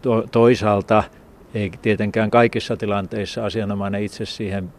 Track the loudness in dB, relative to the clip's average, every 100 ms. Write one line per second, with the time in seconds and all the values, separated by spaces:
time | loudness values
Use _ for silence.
0 | 2 0 2 4 6 6 2 0 4 2
1 | 2 -8 -20 -20 -10 -6 -6 -4 -2 0
2 | 0 0 2 4 4 0 -6 -6 -2 -4
3 | -4 -6 -6 -6 -6 -4 -4 -4 -4 -4
4 | -6 -8 -12 -8 -6 -6 -8